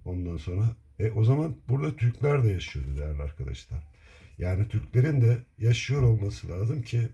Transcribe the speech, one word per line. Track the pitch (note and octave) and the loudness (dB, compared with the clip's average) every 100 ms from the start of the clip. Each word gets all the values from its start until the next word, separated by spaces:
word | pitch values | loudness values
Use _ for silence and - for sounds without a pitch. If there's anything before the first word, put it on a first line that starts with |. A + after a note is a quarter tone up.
| F2+ | -8
ondan | F2+ F2 E2 | -6 -6 -6
sonra. | E2 F2+ A2+ A2+ _ - | -4 0 0 -2 _ -2
E, | G#2 | -2
o | - | 2
zaman | A2 C#3 D#3 - - | 4 4 0 -4 -2
burada | C3 D3+ - | -2 -2 0
Türkler | A#2+ - C#3+ C#3+ | 0 2 2 2
de | A2+ | 2
yaşıyordu | F#2 - D2 C2+ C#2 | 0 -4 -8 -6 -6
değerli | D2 C#2+ | -6 -6
arkadaşlar. | D2 - - - - A#2 - _ - - - - | -8 -8 -10 -10 -10 -12 -12 _ -20 -20 -20 -8
Yani | F2+ F#2 G#2+ | -4 -2 0
Türklerin | G#2+ - A#2+ D3 C#3+ | -2 -2 2 2 4
de | A#2 A#2+ - - | 4 2 -2 -2
yaşıyor | A2+ A#2 - C#3 | 0 2 0 4
olması | B2 A2 G2+ - E2 | 4 4 0 -6 -8
lazım | F2 A2+ D3+ | -4 -2 -4
ki | A#2 A#2+ A2+ | -2 -2 -2